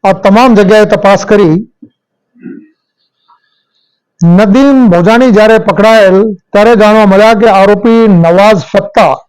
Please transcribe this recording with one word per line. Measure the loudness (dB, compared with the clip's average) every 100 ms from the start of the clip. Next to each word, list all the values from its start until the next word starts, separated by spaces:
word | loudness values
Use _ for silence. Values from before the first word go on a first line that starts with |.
આ | -4
તમામ | -4 -2 0 2
જગ્યાએ | 0 2 0
તપાસ | 0 -2 0 -2 -2
કરી. | -2 0 -2 -8 _ -20 _ _ _ _ _ -20 -20 -20 _ _ _ _ _ _ _ _ _ _ _ _ _ _ _
નદીમ | -2 0 2 2 2 2 0
ભોજાણી | 0 0 0 0
જ્યારે | 2 2 0
પકડાયેલ | -2 -2 0 2 2 0 -2
ત્યારે | -6 _ -2 0 2
જાણવા | 2 2 0
મળ્યા | 2 0
કે | 0 0
આરોપી | 0 0 0 0 0 2
નવાઝ | 0 0 0 0 0 -4
ફત્તા | -8 -4 -2 -2 -4